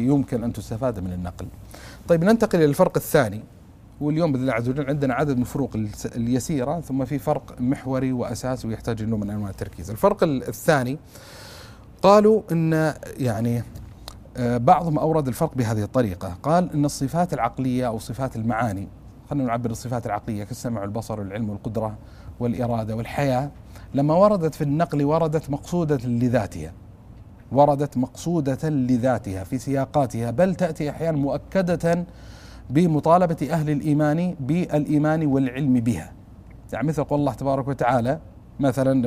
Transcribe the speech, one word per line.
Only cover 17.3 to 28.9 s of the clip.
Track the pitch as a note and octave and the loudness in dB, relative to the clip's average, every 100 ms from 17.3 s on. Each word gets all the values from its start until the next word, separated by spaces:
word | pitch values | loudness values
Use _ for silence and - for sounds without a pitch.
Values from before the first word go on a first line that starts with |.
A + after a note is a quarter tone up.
العقلية | C#3 A#2 - C3 B2+ B2 | 0 -2 -2 -2 0 -2
أو | A2 | -4
صفات | - A#2 C3 A#2 | -8 -6 -6 -2
المعاني، | A2+ A2 A#2+ G2 G2+ - - - - | -2 0 0 -2 -8 -14 -20 -20 -6
خلينا | D3 B2+ | -2 0
نعبر | A#2 A#2+ | 0 -2
الصفات | A2+ A#2+ B2 A2+ | -6 -4 -4 -2
العقلية | G2+ - G#2 | -4 -4 -6
كالسمع | G2+ B2 B2+ A2+ | -6 -8 -6 -4
والبصر | G2+ A2 - G#2+ | -4 -6 -6 -8
والعلم | G2+ G2+ A2 | -6 -6 -6
والقدرة | G2+ - G#2+ A2 G#2+ - - - - | -6 -6 -4 -4 -6 -16 -18 -18 -6
والإرادة | A#2+ A#2 A#2 A#2 A2 A2 | -4 -2 -2 -2 -4 -6
والحياة، | A2+ - C#3+ B2 C#3+ - - - - | -6 -2 0 0 -2 -8 -20 -20 -6
لما | C3 D3 | -2 2
وردت | D#3+ G#3 G#3 D#3+ - | 6 6 4 0 -2
في | |
النقل | D3 D3 E3 D3 | -2 0 0 0
وردت | C#3+ D#3+ E3 D#3 - | 2 2 2 -2 -2
مقصودة | C#3 - F3 D#3+ C#3+ | -6 -4 -2 0 0
لذاتها، | A#2+ A#2+ B2 A#2+ G2 F2+ D#2 - - - - - - - - | 0 0 2 2 0 -6 -12 -12 -20 -20 -20 -20 -20 -20 -2
وردت | B2+ C#3+ C#3 C#3+ B2 | 4 6 4 0 -2
مقصودة | B2+ - E3 E3+ C#3 C3 D#3+ | -4 -4 -2 0 0 -2 -2
لذاتها | D3+ B2+ | 0 2